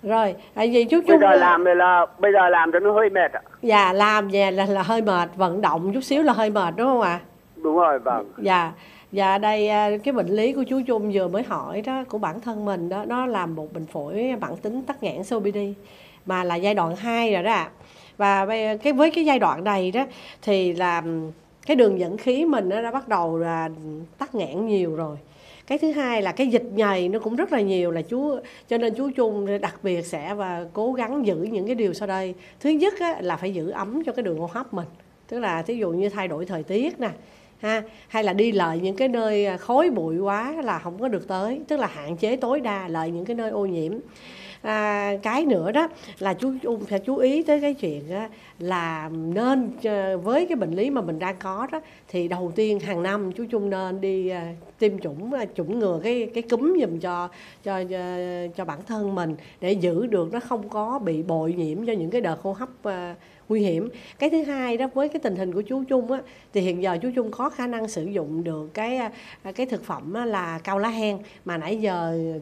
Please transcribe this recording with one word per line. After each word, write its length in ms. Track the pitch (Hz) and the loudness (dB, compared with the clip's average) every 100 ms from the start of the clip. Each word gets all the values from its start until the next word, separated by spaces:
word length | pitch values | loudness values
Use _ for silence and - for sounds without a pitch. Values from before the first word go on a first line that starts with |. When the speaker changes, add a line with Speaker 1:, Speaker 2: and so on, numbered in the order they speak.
Speaker 1:
Rồi, 320 | 202 226 208 180 - | 2 2 2 0 -10
à, 100 | - 226 | 0 4
vậy 140 | 240 233 | 6 6
chú 60 | 339 | 4
Speaker 2:
Bây 80 | 339 | 8
Speaker 1:
Trung 120 | 330 | 10
Speaker 2:
giờ 60 | 294 | 10
Speaker 1:
ơi. 120 | 302 | 10
Speaker 2:
làm 260 | 180 175 | 8 8
thì 60 | 180 175 | 6 6
là, 300 | 180 175 170 - | 8 8 4 4
bây 140 | 202 | 6
giờ 160 | 202 180 | 8 8
làm 240 | 175 165 | 6 6
cho 60 | 170 | 4
nó 140 | 202 | 6
hơi 180 | 208 220 | 6 6
mệt 220 | 190 165 | 4 2
ạ. 100 | - - - | 2 -10 -4
Speaker 1:
Dạ, 300 | 240 208 190 | 6 6 6
làm 360 | 190 208 214 202 | 6 6 4 2
về 220 | 196 196 | 2 2
là, 160 | 185 196 | 2 2
là 160 | 196 | 2
hơi 200 | 180 226 | 2 2
mệt, 260 | 214 180 170 185 | 2 2 0 0
vận 240 | 185 180 | 0 2
động 320 | 196 160 185 | 2 2 0
chút 60 | 220 | -2
xíu 220 | 262 277 | 0 2
là 100 | 311 | 4
hơi 180 | 220 214 | 4 2
mệt 240 | 208 175 170 | 2 0 0
đúng 100 | 247 | 2
không 140 | 254 | 4
ạ? 200 | 196 170 - - _ - | 2 0 -6 -20 _ -6
Speaker 2:
Đúng 200 | 160 160 | 0 4
rồi, 220 | 170 139 | 4 4
vâng. 340 | 120 117 104 - | 0 -2 -4 -4
Speaker 1:
Dạ. 340 | 202 180 165 165 - - - | 2 2 2 -6 -20 -20 -8
Dạ, 260 | 196 190 196 | 0 2 4
đây, 300 | 214 214 208 | 2 2 2
à, 220 | 208 208 208 | 2 2 0
cái 80 | 240 | 0
bệnh 160 | 254 170 | 0 0
lý 240 | 208 226 | 2 0
của 120 | 277 | 0
chú 160 | 254 262 254 | -2 -2 0
Trung 240 | 220 208 | 0 0
vừa 140 | 196 180 | 0 0
mới 140 | 185 | -2
hỏi 400 | 240 175 131 185 | -2 -4 -4 -6
đó, 220 | 214 262 254 | -4 -6 -6
của 100 | 214 | -4
bản 220 | 190 180 | -4 -6
thân 240 | 240 214 | -8 -6
mình 240 | 208 185 170 | -4 -4 -4
đó, 160 | 190 | -6
nó 220 | 214 240 254 | -4 -4 -2
là 200 | 214 170 | -2 -4
một 260 | 160 156 | -6 -8
bệnh 140 | 170 160 | -10 -8
phổi 500 | 165 147 196 247 233 | -8 -6 -4 -2 -4
mãn 160 | 143 156 | -6 -6
tính 260 | 214 240 | -6 -6
tắc 200 | 254 269 | -8 -6
nghẽn 200 | 202 139 | -6 -6
C 100 | 196 | -4
O 80 | 233 | -2
P 40 | 202 | -2
D 40 | 208 202 202 - - - - - | -2 -6 -8 -16 -20 -20 -18 -4
mà 180 | 185 | -2
là 100 | 180 | 0
giai 200 | 170 196 | 0 2
đoạn 220 | 208 170 175 | 2 0 -2
hai 360 | 226 233 233 | -2 0 2
rồi 100 | 196 | 2
đó 100 | 185 | 2
ạ. 160 | 214 160 - - - - - | 0 -2 -10 -20 -20 -20 0
Và 300 | 202 196 196 | 4 4 2
bây, 320 | 220 214 214 | 0 0 0
cái, 140 | 285 | 2
với 180 | 269 320 | 4 4
cái 140 | 320 | 4
giai 140 | 311 262 | 2 4
đoạn 260 | 190 143 | 4 2
này 260 | 196 202 185 | 0 0 0
đó 140 | 214 269 - - - | 0 -2 -6 -20 -8
thì 300 | - 196 180 | 2 4 4
là 300 | 175 180 170 165 165 160 160 - _ - | 2 2 0 0 -4 -6 -12 -20 _ 0
cái 100 | 285 | 6
đường 240 | 220 190 | 6 6
dẫn 160 | 175 208 | -2 -2
khí 280 | - 254 | 0 2
mình 240 | 330 269 185 | 4 2 2
nó 140 | 202 | -2
đã 80 | 233 | -2
bắt 180 | 254 247 | -4 0
đầu 300 | 202 170 165 | 2 2 0
là 300 | 165 165 160 160 156 156 165 - | 0 -2 -4 -8 -12 -12 -14 -10
tắc 160 | 277 | -6
nghẽn 320 | 233 160 156 220 | -4 -4 -4 0
nhiều 300 | 202 175 156 | 0 0 -2
rồi. 200 | 160 147 - - - - - | -6 -8 -16 -20 -20 -20 -6
Cái 100 | 294 | 0
thứ 140 | 320 | 0
hai 300 | 294 262 233 | 0 0 0
là 100 | 190 | 0
cái 140 | 170 262 | 0 2
dịch 180 | 226 - | 2 2
nhầy 340 | 202 214 190 180 | 2 2 2 0
nó 100 | 214 | -2
cũng 180 | 220 247 | -2 -2
rất 160 | 381 | 0
là 80 | 277 | 2
nhiều, 300 | 202 185 175 | 2 2 0
là 120 | 165 | -2
chú, 360 | 165 240 294 262 - - - | -4 -2 -2 -4 -8 -20 -4
cho 100 | 233 | 0
nên 160 | 233 | 0
chú 160 | 220 277 | 0 -4
Trung 500 | 262 233 208 196 202 | 0 0 0 -2 -2
đặc 140 | 190 - | -4 -4
biệt 200 | 202 175 | -2 -2
sẽ 320 | 170 165 156 | -4 -8 -6
và 300 | 208 185 170 170 | -6 -4 -6 -8
cố 200 | 185 226 | -4 -2
gắng 340 | 254 226 285 220 | -2 -4 -2 0
giữ 100 | 165 | 0
những 300 | 202 220 196 | -2 -4 -4
cái 80 | |
điều 200 | 247 208 | 0 -2
sau 140 | 170 208 | -2 -4
đây. 260 | 190 190 180 - - | -4 -6 -10 -18 -4
Thứ 100 | 277 | 0
nhất 240 | 311 370 392 | 2 2 0
á, 160 | 339 320 | -4 -2
là 160 | 180 165 | -4 -4
phải 180 | 185 | -4
giữ 160 | 185 160 | -4 -4
ấm 340 | - 196 262 | -6 -4 -4
cho 80 | 320 | -4
cái 100 | 240 | -4
đường 160 | 214 156 | -4 -4
hô 100 | 165 | -4
hấp 220 | 196 254 | -8 -6
mình, 120 | 190 170 - - _ - | -8 -8 -14 -20 _ -12
tức 100 | 233 | -6
là 240 | 220 165 | -2 -2
thí 140 | 165 240 | -4 -2
dụ 140 | 196 | -2
như 180 | 170 202 | 0 -2
thay 200 | 202 185 | -2 -6
đổi 180 | 151 180 | -6 -6
thời 160 | 180 | -6
tiết 380 | 151 196 285 - | -2 -2 -2 -4
nè, 100 | 226 156 - - - _ | -8 -8 -20 -20 -20 _
ha, 220 | 214 220 220 - - | -4 -4 -4 -18 -4
hay 160 | 220 | 0
là 80 | 214 | 2
đi 200 | 185 226 | 4 4
lại 260 | 214 165 165 | 4 2 0
những 180 | 185 190 | -2 0
cái 120 | 262 | 0
nơi, 380 | 240 220 208 202 | 2 2 2 0
à, 100 | 208 | -2
khói 340 | - 247 349 | -4 0 0
bụi 280 | 220 160 165 | 0 -2 -2
quá 360 | 196 202 247 320 | 0 -2 -4 -6
là 140 | 254 170 | -4 -4
không 200 | 175 180 | -6 -6
có 100 | 254 | -4
được 200 | 196 - | -4 -4
tới, 320 | 185 208 269 311 | -4 -4 -6 -4
tức 80 | 302 | -2
là 100 | 220 | -2
hạn 300 | 151 147 170 | -6 -10 -4
chế 200 | 214 254 | -2 0
tối 240 | 240 285 | 0 -2
đa 280 | 240 202 180 | -2 -4 -4
lại 220 | 165 165 | -4 -4
những 140 | 170 | -6
cái 120 | 190 233 | -6 -6
nơi 140 | 220 | -4
ô 160 | 208 196 | -2 -2
nhiễm. 260 | 170 160 220 - - - - - - | -2 -4 -6 -12 -20 -20 -20 -20 -12
À, 500 | 214 214 208 202 202 202 | -4 -2 0 0 -2 -2
cái 220 | 214 247 | -2 0
nữa 280 | 320 196 165 | 2 2 2
đó 160 | 247 330 - - - | 0 0 -4 -20 -6
là 160 | 190 | -4
chú 180 | 180 262 262 | -2 -2 -2
Trung 220 | 240 226 | -4 -4
phải 140 | 202 196 | -2 -4
chú 180 | 196 269 | -2 2
ý 260 | 254 294 | 2 2
tới 180 | 311 294 | 2 2
cái 140 | 285 | 2
chuyện 360 | 277 180 147 147 | -2 -4 -6 -8
á, 180 | 190 220 214 - - | -8 -8 -14 -20 -10
là 520 | 175 180 165 160 156 160 160 | -4 -2 -2 -6 -8 -6 -4
nên, 360 | 180 240 269 226 - | 0 2 2 0 -4
ờ, 340 | 220 208 190 190 | -2 -2 -2 -2
với 280 | 185 269 349 | 0 0 2
cái 100 | 302 | -2
bệnh 140 | 175 | -2
lý 200 | 170 247 | -2 0
mà 100 | 269 | -2
mình 180 | 175 160 | -4 -4
đang 180 | 185 185 | -6 -6
có 280 | 190 190 262 | -8 -6 -6
đó, 80 | 320 311 - - | -8 -12 -20 -8
thì 200 | 185 170 | -4 -2
đầu 240 | 180 175 | -4 -4
tiên 260 | 170 220 208 | 0 0 0
hàng 220 | 170 180 | -2 -4
năm 300 | 180 202 190 | -2 -2 -4
chú 120 | 180 233 | -6 -4
Trung 200 | 233 202 | -2 -2
nên 300 | 196 190 190 | -4 -4 -4
đi, 280 | 190 190 185 | -2 -2 -2
à, 260 | 180 170 170 - - | -4 -8 -12 -18 0
tiêm 200 | 214 196 | 0 0
chủng, 340 | 170 143 220 | -8 -8 -6
à, 120 | 269 214 | -6 -6
chủng 240 | - 160 233 | -6 -4 0
ngừa 220 | 208 165 | 0 0
cái, 260 | 196 247 220 | -2 -2 -2
cái 80 | 233 | -6
cúm 340 | 233 233 285 370 | -2 0 2 2
giùm 180 | 214 165 | 0 -2
cho, 300 | 180 175 175 - - - | -4 -4 -6 -10 -20 -12
cho, 220 | - 190 | -6 -4
cho, 140 | 185 185 180 180 180 180 175 175 | -4 -6 -6 -6 -6 -6 -8 -8
cho 80 | |
bản 140 | 185 147 196 | -10 -10 -8
thân 280 | 220 202 | -4 -4
mình 220 | 190 165 151 - - | -2 -4 -6 -12 -6
để 120 | 180 | 0
giữ 340 | 202 175 170 240 | 2 2 0 0
được 260 | 202 165 | 0 0
nó 80 | 240 | -4
không 280 | 240 - 202 | -4 -6 -4
có 300 | 214 214 269 | -4 -4 -4
bị 240 | 196 160 | -2 -4
bội 300 | 175 165 160 | -2 -2 -2
nhiễm 340 | 175 160 165 233 | -2 -2 -4 -2
cho 60 | |
những 180 | 220 165 | -2 -2
cái 100 | 240 | -2
đợt 220 | 190 156 | -2 -4
hô 100 | 196 | -6
hấp, 160 | 196 254 - | -6 -10 -8
à, 320 | 214 185 175 175 - - _ | -8 -8 -10 -14 -20 -20 _
nguy 120 | 220 | 0
hiểm. 280 | 202 165 226 - - - | 2 0 -2 -8 -20 -2
Cái 120 | 302 | 0
thứ 120 | 320 | 2
hai 340 | 294 277 254 233 | 0 -4 -2 -2
đó, 100 | 262 | -2
với 140 | 262 277 | 0 -2
cái 120 | 320 | 0
tình 160 | 254 185 | -4 -2
hình 180 | 185 | -2
của 80 | 180 | -4
chú 220 | 208 262 | -4 -6
Trung 280 | 262 262 226 | 0 0 0
á, 80 | 262 - - - | -6 -6 -20 -4
thì 80 | 208 | -2
hiện 220 | 185 175 | 0 0
giờ 160 | 185 175 | 0 0
chú 80 | 247 | -2
Trung 160 | 247 220 | -2 -4
có 200 | - 277 | -2 -4
khả 160 | - 247 | -4 -6
năng 220 | 233 220 | -4 -6
sử 160 | 185 | -6
dụng 400 | 160 202 147 160 | -4 -4 -4 -4
được 300 | 170 156 156 | -4 -6 -8
cái, 220 | 214 220 262 | -6 -4 -2
à, 140 | 247 240 - - 190 | -4 -8 -20 -16 -14
cái 140 | 190 262 | -6 -4
thực 180 | 220 | -4
phẩm 300 | - 147 139 | -6 -10 -6
á, 100 | 208 | -6
là 340 | 240 202 175 165 | -2 -2 -4 -6
cao 140 | 165 196 | -4 -2
lá 100 | 220 | -2
hen 300 | 226 214 202 208 - | 0 -2 -2 -10 -14
mà 120 | - 170 | -8 -6
nãy 200 | 156 220 | -4 -2
giờ 420 | 214 180 165 165 165 160 | -2 -2 -2 -2 -4 -6